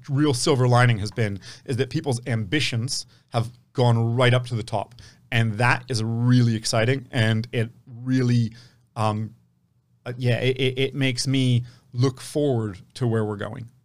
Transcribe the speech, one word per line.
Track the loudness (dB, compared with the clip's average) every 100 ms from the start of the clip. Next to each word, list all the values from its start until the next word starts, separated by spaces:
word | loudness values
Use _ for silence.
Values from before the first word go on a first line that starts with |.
| -4
real | 0 0
silver | 2 2 2 4
lining | 6 4 2
has | -2
been | -4 -4 -4 -10 -16 -6
is | -4
that | -2
people's | -4 -4 -4 -4
ambitions | -4 -2 -2 -2 -4 -4 -6 -10 _ _
have | -4 -4 -8 _
gone | 0 2 4 2 2
right | 4
up | 2 0
to |
the | -6
top. | -4 -6 -6 -12 -20 -20 _
And | 0 0 2
that | 2 2 -2
is | -4
really | -2 0 4 4 4 2
exciting. | 0 0 2 0 -2
And | 0 2 2 -2
it | -4 -4 -8 -20
really, | -12 -2 0 2 2 0 -4 -20 _ _ -4
um, | -2 -2 -6 -12 _ _ _ _ _ _ -12
uh, | -4
yeah, | 0 2
it, | 0 0
it, | -2 0
it | -4
makes | -2 -2 -2 -2
me | 0 2 2 0 -10 _
look | -2 -2 -2
forward | -6 -2 0 0 -4 -8 -16
to | -6 -2
where | 0
we're | -2 -4
going. | -8 -10 -14 -18